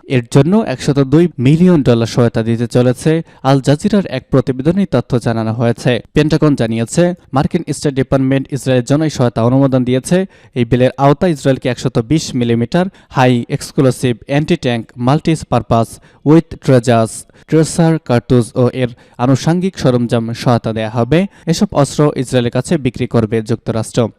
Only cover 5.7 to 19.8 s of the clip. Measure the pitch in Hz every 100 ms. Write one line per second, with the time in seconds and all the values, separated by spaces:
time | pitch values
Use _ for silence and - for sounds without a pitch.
5.7 | 117 135 117 - 151 151 156 151 127 113
6.7 | 113 113 - 175 175 _ 131 - 175 156
7.7 | 147 151 135 - 135 131 135 135 135 135
8.7 | 127 120 143 156 - 120 117 117 135 139
9.7 | 131 120 127 - 180 190 _ _ 131 117
10.7 | 123 127 - 139 147 185 143 139 131 131
11.7 | 120 147 131 113 160 - 127 117 117 117
12.7 | 175 185 _ _ - 127 120 - 143 -
13.7 | - 131 123 127 113 - 139 156 175 131
14.7 | 117 107 - 120 151 - 160 - 120 -
15.7 | 117 113 - _ _ 135 160 - - -
16.7 | 127 120 117 113 - - _ - 156 156
17.7 | - 165 160 - 120 - 123 113 - 123
18.7 | 127 123 120 _ - 123 135 160 175 185
19.7 | -